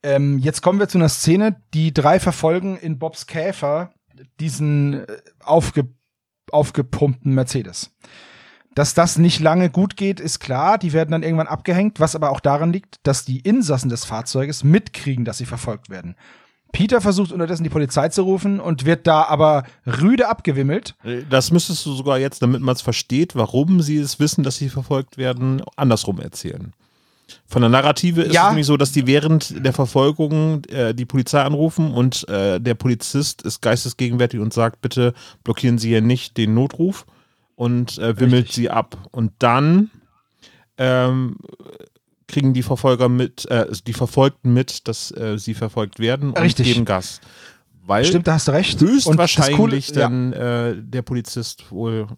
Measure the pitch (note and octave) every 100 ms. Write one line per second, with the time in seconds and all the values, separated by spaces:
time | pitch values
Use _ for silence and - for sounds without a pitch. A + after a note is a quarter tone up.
0 | C#3+ C#3 C#3+ C#3 C#3 - F3+ G3 G3+ F3+
1 | D#3+ - - F3+ A3 G3 _ D#3 D#3+ D3+
2 | C#3+ F#3 F#3+ - D#3+ F3 F#3+ F#3 E3 D3
3 | D#3+ - - E3 E3+ F#3+ C#3+ D3+ F3+ _
4 | _ _ C3 _ D#3 B2+ D3 D3 C#3+ C#3
5 | - A2 _ _ - D#3+ - - B2+ _
6 | _ _ _ _ - D3+ C#3+ - C3 -
7 | C#3+ B2+ C#3 C3 B2 C3+ F#2+ F2 - _
8 | - - - - - _ _ - C#3+ -
9 | E3+ - E3+ - D#3 E3+ F3+ D3+ G3 -
10 | G3 F#3+ D#3 - - C3 E3 G#3+ F3 D3+
11 | D#3+ E3 D#3+ D#3+ D#3+ D3+ - F3+ G#3 G#3
12 | D#3 D#3+ D#3 C3 C#3+ C#3+ E3 F3+ - -
13 | - C3 - B2+ C#3+ B3 F3+ C3 C3 A#2
14 | - A2+ A#2 C3+ C#3 D3+ C#3 D#3+ - -
15 | - B2+ A#2 G#2+ A#2 A2+ - G#2 - F#2+
16 | F2 F2 - - _ _ _ - G3+ B3
17 | G3 F#3+ F#3+ F#3 E3 E3+ D#3+ D#3 C#3 -
18 | D3+ G3 F#3 F#3+ G3+ G3 - D3+ C3 E3
19 | E3+ D#3 D#3 D3 D#3 D3 C3 _ - A#2
20 | F3 B3+ A#3 A3+ - C3+ C#3 F3+ - -
21 | A2 B2 D3 C3 - E3+ - D#3+ D#3 C3+
22 | C3+ C3 C3+ - B2 C3 C3 B2 - A#2
23 | - B2+ F3 B2+ G#2+ B2 D#3 F#3 D3 D3+
24 | C#3+ - D3 - C3+ - C#3 C#3 B2 C3+
25 | C3+ - B2+ B2 C3 C3 - - C#3 A2
26 | - F2 - - - - - - _ _
27 | _ _ _ - _ B2 A#2 B2+ C#3+ D3
28 | F3 E3+ D#3+ E3 F#3+ D#3 C#3+ D3 C#3 C#3
29 | B2+ C#3+ D3+ D#3+ - - C3 B2+ C3 C#3
30 | C3+ D#3 D#3 D#3 D#3 D#3 - C3+ A#2 A#2
31 | B2 C3+ B2 D3 C3+ C#3+ D#3+ - D#3 A#2+
32 | B2+ B2 - G2 G2 F2+ A#2+ A2+ C3 A#2
33 | - C#3 D3 - - - A#2 A#2+ C3 -
34 | B2 B2 A#2+ A#2 A2 A#2 A2+ - A#2 -
35 | B2 B2 - - - A2 B2+ A#2+ A2+ A2+
36 | A2+ B2+ - - A2 A2 C#3 - F3 G3
37 | - _ _ _ _ _ A#2+ B2 B2 -
38 | A2+ G#2 B2 B2 A#2+ - A#2 - - F#2+
39 | F#2+ C3 A2 _ B2 B2 D3 F3+ G#3+ _
40 | _ _ _ _ _ _ _ - B2+ B2+
41 | B2+ C3 B2+ - - - - - - _
42 | _ _ _ - C3+ B2+ A#2+ B2+ C3+ B2
43 | B2+ B2 B2+ - - A#2+ A2 - - A2+
44 | B2 - C3+ - B2+ B2 C3 - - A2
45 | - - A2 G#2 G#2+ A2 G#2+ - G#2 -
46 | A2+ C3+ C#3+ B2 E3+ - B2 A#2+ A2 F#2+
47 | F#2 - - - - _ _ _ F2 G2+
48 | C#3+ F3 E3 D#3 - C#3+ G3 - E3+ C4+
49 | G3 D#3+ E3+ - C#3 D3 C#3+ C#3 C3+ C#3+
50 | A#2+ B2+ B2 - B2 A#2+ A#2+ G2 A2+ B2
51 | A#2+ B2 A2 - A2+ - - F2+ A#2 A2
52 | G#2+